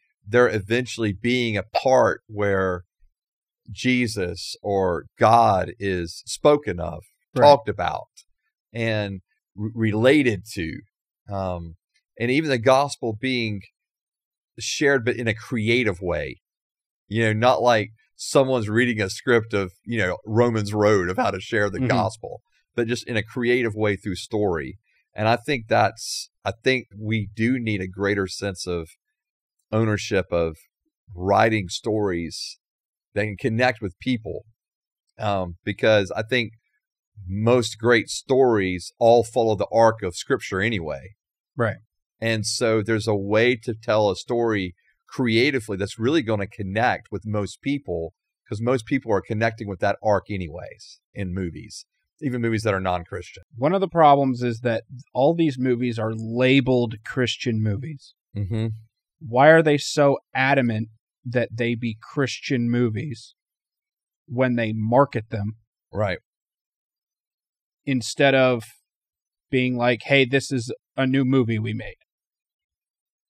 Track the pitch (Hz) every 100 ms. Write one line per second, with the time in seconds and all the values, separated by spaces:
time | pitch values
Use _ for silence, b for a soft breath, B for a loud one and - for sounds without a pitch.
0 | _ _ 104 120 120 104 98 120 127 -
1 | 110 95 120 123 117 101 - - 131 127
2 | 110 - - 104 101 95 92 90 - _
3 | _ _ _ _ _ _ - 98 127 127
4 | 117 110 87 87 - - 104 98 92 82
5 | - - 113 117 113 95 - 110 101 90
6 | 82 - - - 147 147 110 87 85 82
7 | - _ _ 127 135 139 - 95 85 -
8 | - _ _ _ _ _ _ 117 113 107
9 | 101 98 - _ _ 101 110 113 110 107
10 | 127 151 123 104 - - 80 - - _
11 | _ _ - 98 92 87 85 82 _ _
12 | _ - 120 139 156 123 131 131 143 -
13 | 120 104 131 127 110 101 - _ _ _
14 | _ _ _ _ _ - - - 143 135
15 | 113 - 117 110 - 120 107 123 107 90
16 | 90 78 69 - _ _ _ _ _ _
17 | - 110 113 107 123 107 120 113 107 113
18 | _ - - 143 131 127 107 110 123 107
19 | 95 - 127 117 110 104 92 - - 113
20 | 92 - 110 110 120 110 104 107 104 104
21 | 90 95 104 95 - 110 101 95 131 92
22 | 95 - - - _ _ _ - 117 120
23 | - 113 104 127 120 123 117 107 107 98
24 | 107 87 - 107 101 82 67 95 _ _
25 | _ - 107 117 - 135 113 110 104 -
26 | - - - _ 101 - 131 127 110 101
27 | 107 110 104 107 113 127 113 101 92 95
28 | 101 101 95 - 101 90 90 87 80 _
29 | _ _ _ _ _ _ _ 110 110 104
30 | - 98 87 87 82 78 _ _ _ _
31 | - 90 95 101 113 110 87 - 117 107
32 | 101 87 82 - - - _ _ _ _
33 | _ 104 107 98 123 110 127 - 95 -
34 | 127 120 85 - - _ _ _ _ _
35 | _ - 107 98 90 85 - - 113 107
36 | 95 - 110 127 110 110 _ _ _ _
37 | _ - 92 101 110 123 110 - 117 113
38 | - - - 131 127 110 92 90 - -
39 | 117 120 113 127 110 101 - 113 113 110
40 | 92 - - 127 - 95 110 104 78 69
41 | 90 - _ _ _ - 113 92 _ _
42 | _ _ 113 110 104 - 117 110 101 110
43 | 107 104 98 107 123 117 - 110 - 107
44 | 104 92 - 120 117 104 90 - _ _
45 | _ - 123 110 143 131 107 98 101 -
46 | 117 160 113 104 98 - 95 104 120 92
47 | - 101 107 104 98 - 135 143 95 85
48 | 82 - _ _ - 107 117 131 110 135
49 | 113 98 - 110 113 110 101 92 101 98
50 | 107 98 - 98 82 85 - - - -
51 | _ 107 95 92 87 - - - - _
52 | _ _ 147 123 117 110 113 95 95 90
53 | 85 92 - - - 113 143 190 185 170
54 | 147 139 135 120 123 113 120 113 - 127
55 | - 123 143 170 160 127 127 120 123 113
56 | 110 113 110 117 127 135 123 123 117 107
57 | - 131 120 - 123 110 107 98 147 147
58 | - _ _ 104 95 110 113 110 - _
59 | _ _ 113 120 151 165 156 147 - 151
60 | 143 131 - 127 131 139 120 110 113 _
61 | _ _ 127 120 117 113 117 117 117 110
62 | - 147 131 - - 127 120 120 120 107
63 | 147 113 - _ _ _ _ _ _ _
64 | _ _ - 120 127 120 110 110 110 123
65 | 139 117 107 107 104 110 _ _ _ 98
66 | 101 90 _ _ _ _ _ _ _ _
67 | _ _ _ _ _ _ _ _ - 131
68 | - - 139 135 127 120 - - _ _
69 | _ _ _ _ _ 131 127 123 120 120
70 | - 139 127 135 - 131 120 - _ -
71 | 131 135 127 135 117 110 110 110 104 -
72 | _ _ _ _ _ _ _ _ _ _
73 | _ _